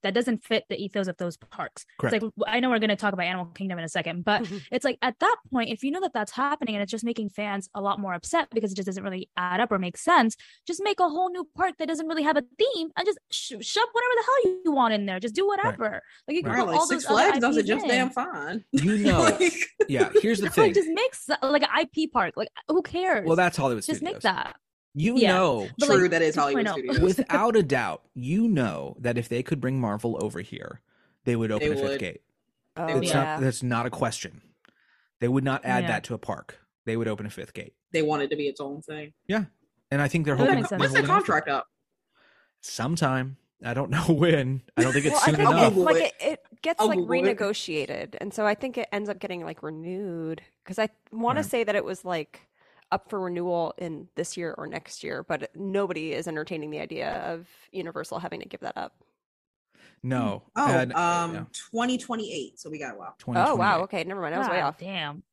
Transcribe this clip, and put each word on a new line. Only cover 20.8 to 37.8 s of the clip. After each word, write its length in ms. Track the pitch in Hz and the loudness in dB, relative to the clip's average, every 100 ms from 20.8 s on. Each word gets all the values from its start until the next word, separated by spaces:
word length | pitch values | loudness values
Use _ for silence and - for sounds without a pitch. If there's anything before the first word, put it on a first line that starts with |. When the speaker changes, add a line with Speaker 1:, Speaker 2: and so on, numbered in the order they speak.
| 320 | 2
Speaker 1:
make 220 | 330 508 | 0 0
s-, 260 | - - 294 | -2 -4 0
like, 160 | 269 294 | 2 2
an 60 | 277 | 4
I 120 | 247 320 | 2 0
P 200 | - 311 | -2 0
park. 280 | 240 180 - | 0 0 -2
Like, 120 | 214 - - | -6 -8 0
who 140 | 320 | 0
cares? 420 | 320 339 370 269 170 | 2 -2 0 2 4
Speaker 2:
Well, 100 | 170 | 4
that's 220 | 180 - | 4 2
Hollywood 260 | 135 113 | 0 0
Speaker 1:
Just 200 | - - | -2 -4
make 140 | 330 - | -4 -2
Speaker 2:
Studios. 40 | 214 185 | 0 0
Speaker 1:
that. 200 | 65 - _ _ _ | -4 -10 _ _ _
Speaker 2:
You 240 | 143 175 247 | -2 2 6
Speaker 1:
Yeah. 120 | 208 | 6
Speaker 2:
know, 340 | 185 185 120 95 - | 6 4 2 -4 0
Speaker 1:
But, 80 | 285 | 4
Speaker 4:
True, 140 | 196 | 6
Speaker 1:
like, 80 | 180 | 6
Speaker 4:
that 100 | 165 | 4
is 140 | 160 151 | 4 4
Hollywood 320 | 143 139 120 | 2 2 0
Speaker 1:
two 40 | |
point 160 | 160 127 | -2 0
oh. 40 | |
Speaker 4:
Studios. 240 | 135 180 190 | 4 4 4
Speaker 2:
without 380 | 254 190 220 226 | 2 2 4 4
a 80 | |
doubt, 400 | 156 131 107 80 _ | 4 0 0 -6 _
you 340 | - 123 185 233 | -10 -2 2 4
know 480 | 175 117 82 69 - | 4 2 -2 -8 -4
that 180 | 120 120 | -2 -2
if 100 | 113 | -2
they 140 | 120 | -4
could 180 | - 151 | -2 -2
bring 200 | 127 131 | -2 0
Marvel 380 | 117 101 120 101 | 0 -2 -2 -2
over 180 | 104 - | -4 -6
here, 400 | 95 - - - _ _ _ _ | -10 -12 -12 -14 _ _ _ _
they 120 | - 117 | -2 0
would 160 | 113 | 0
open 180 | 107 151 | 0 0
Speaker 4:
They 40 | |
Speaker 2:
a 40 | 143 | 0
fifth 120 | 139 | -2
Speaker 4:
would. 100 | 139 | -2
Speaker 2:
gate. 220 | 92 - _ _ _ _ _ - | -6 -10 _ _ _ _ _ -8
Speaker 3:
Oh, 100 | 165 | -2
Speaker 4:
They 60 | |
Speaker 2:
It's 80 | 135 | 0
Speaker 4:
would. 80 | 170 | 2
Speaker 1:
Yeah. 160 | 147 | 0
Speaker 2:
not, 180 | 139 151 | 0 0
that's 220 | 135 120 | 0 0
not 220 | 123 117 120 | -2 -2 -2
a 20 | |
question. 520 | - 120 - - - _ _ _ _ _ _ _ _ | -2 -2 -2 -12 -16 _ _ _ _ _ _ _ _
They 80 | 120 | 0
would 160 | 131 | 2
not 220 | 135 131 127 | 0 -2 0
add 200 | 123 - | 0 0
Speaker 1:
Yeah. 20 | |
Speaker 2:
that 100 | 107 - | -2 -4
to 80 | |
a 60 | 110 | -10
park. 400 | - 95 - - _ _ - | -6 -10 -10 -20 _ _ -4
They 100 | 113 | -2
would 120 | 110 | -2
open 180 | 104 107 | -4 -8
a 60 | |
fifth 220 | 107 - - | -12 -14 -14
gate. 180 | - _ | -16 _